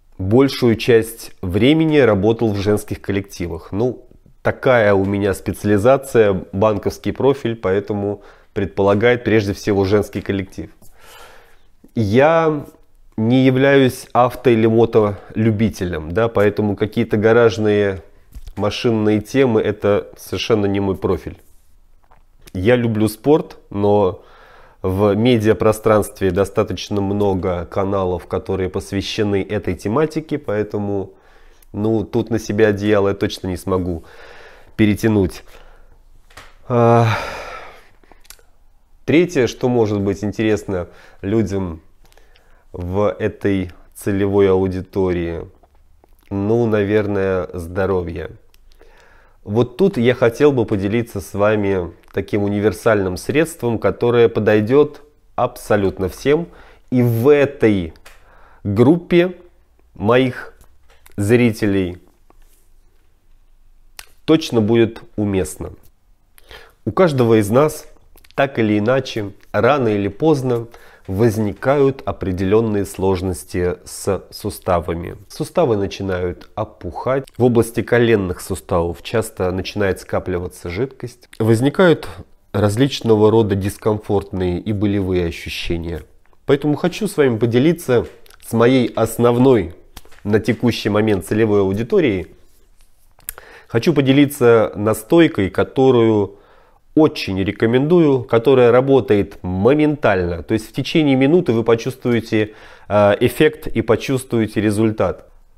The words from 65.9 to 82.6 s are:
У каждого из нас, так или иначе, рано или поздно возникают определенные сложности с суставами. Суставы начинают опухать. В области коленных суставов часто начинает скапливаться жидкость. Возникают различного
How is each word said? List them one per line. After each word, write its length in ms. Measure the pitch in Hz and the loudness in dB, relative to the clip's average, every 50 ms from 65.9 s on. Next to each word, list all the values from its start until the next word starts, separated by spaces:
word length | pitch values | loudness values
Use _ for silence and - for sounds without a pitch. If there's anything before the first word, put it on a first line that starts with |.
| _ _ _ _ _ _ _ _ _ - - - - - - - _ _ _ | _ _ _ _ _ _ _ _ _ -20 -20 -20 -20 -20 -20 -20 _ _ _
У 60 | 110 | -4
каждого 480 | 101 - 190 170 143 127 120 113 113 110 | 0 2 2 2 4 2 4 4 4 4
из 100 | 107 98 | 4 4
нас, 380 | 110 131 151 156 151 - - - - - _ _ - - - - - | 2 2 2 2 0 -6 -14 -20 -20 -20 _ _ -20 -20 -20 -8 -4
так 240 | - 139 139 139 - | -2 -2 -2 0 -2
или 180 | 113 104 104 | 0 0 0
иначе, 540 | 104 104 117 131 139 131 - - 113 104 98 - - - - | 0 0 0 0 0 -2 -4 -8 -8 -8 -10 -12 -16 -14 -6
рано 360 | - 104 101 123 143 147 123 | -2 0 2 2 2 2 0
или 200 | 110 104 101 98 | 0 0 0 -2
поздно 600 | 101 98 - 151 160 156 135 127 127 120 117 117 117 - - - - - _ _ - | -4 -4 0 0 0 2 0 0 -2 -4 -4 -6 -10 -16 -20 -20 -20 -20 _ _ -8
возникают 920 | 95 95 120 117 101 110 107 104 92 - - 131 139 147 139 139 135 - - | -2 0 2 2 2 0 -2 -4 -4 -4 -2 0 2 2 2 0 0 -2 -8
определенные 800 | 101 95 - - 95 92 87 95 92 104 113 117 110 104 101 98 | -10 -8 -6 -6 -6 -4 -2 0 2 2 2 2 0 -2 -4 -4
сложности 920 | - - - 95 95 95 90 92 95 90 - - - - 92 87 90 87 - - | -6 -6 -4 -2 -2 0 -2 -2 -6 -6 -8 -10 -8 -6 -4 -2 -4 -4 -6 -10
с 380 | - - - - 107 95 87 - - | -16 -16 -8 -6 -4 -4 -6 -8 -14
суставами. 880 | - - - 104 92 - - - 90 87 85 90 85 85 85 98 - - - | -16 -12 -10 -10 -10 -8 -4 -2 -2 -2 -2 -4 -8 -8 -8 -12 -14 -16 -18
Суставы 480 | - - - 156 - - 185 170 135 113 | -18 -12 -12 -12 -4 -2 0 0 2 0
начинают 760 | 101 98 95 - - 101 95 92 90 92 90 90 - - - _ | 0 -2 -4 -6 -8 -6 -6 -4 -4 -4 -6 -8 -10 -14 -14 _
опухать. 720 | - 110 - - _ - 87 - - - 123 131 139 135 - - | -10 -10 -10 -10 _ -14 -12 -12 -8 -4 -4 -4 -4 -6 -8 -2
В 80 | - 117 | 0 2
области 380 | 127 117 117 113 - - 120 | 4 4 2 0 0 -2 -6
коленных 600 | - - 120 117 117 113 113 104 95 87 87 - | -2 0 0 2 4 4 2 2 0 -4 -6 -8
суставов 600 | - - 95 87 - - 95 87 85 87 85 - | -8 -8 -10 -10 -6 -4 -2 -2 -2 -2 -6 -10
часто 500 | - - - - 104 - - - 95 90 | -10 -6 -4 -4 -4 -4 -6 -6 -4 -4
начинает 480 | 90 92 90 - - 104 101 95 90 - | -4 -4 -6 -6 -4 -2 -2 -2 -2 -4
скапливаться 680 | - - - 95 - 92 90 87 90 90 - - - 87 | -6 -6 -6 -6 -4 -4 -6 -6 -6 -10 -12 -14 -12 -10
жидкость. 580 | 85 95 127 - - - - 120 - _ - _ - - | -6 -6 -6 -6 -8 -12 -16 -16 -16 _ -20 _ -8 -2
Возникают 680 | 113 110 117 110 127 143 143 - 190 175 151 - - - - - - - - _ _ _ | 2 2 2 4 2 0 2 4 4 4 4 2 0 -8 -16 -16 -20 -20 -20 _ _ _
различного 800 | - 104 | -2 0